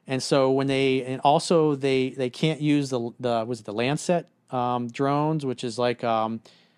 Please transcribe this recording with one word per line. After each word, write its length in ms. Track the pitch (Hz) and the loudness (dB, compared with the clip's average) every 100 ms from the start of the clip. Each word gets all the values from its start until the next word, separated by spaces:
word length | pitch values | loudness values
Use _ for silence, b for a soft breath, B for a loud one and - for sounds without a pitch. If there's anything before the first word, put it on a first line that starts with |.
| - | -6
And 160 | 131 | -4
so 260 | - 143 131 | 2 2 4
when 160 | 135 139 | 2 2
they, 360 | 135 135 131 | 2 2 0
and 180 | 127 131 | -2 0
also 540 | 143 156 - 170 156 143 | 2 2 4 2 4 2
they, 360 | 139 135 131 | 0 0 0
they 180 | 135 127 | -2 -6
can't 320 | - 160 143 | 0 -2 0
use 280 | 147 147 139 | 2 2 2
the, 220 | 127 117 - | -4 -6 -6
the, 240 | 123 117 113 | -2 -2 -2
was 140 | 120 | -8
it 60 | 110 | -6
the 80 | |
Lancet, 540 | 104 123 151 - 175 - _ - | -2 -2 -2 0 -2 -2 _ -8
um, 380 | 127 123 123 120 | -4 -2 -2 -4
drones, 580 | 117 139 143 151 160 139 | -2 0 0 0 -2 -4
which 180 | 120 | -6
is 140 | 123 110 | -6 -2
like, 260 | 123 120 | -2 -2
um, 360 | 120 113 110 113 b b b | 0 0 0 -4 b b b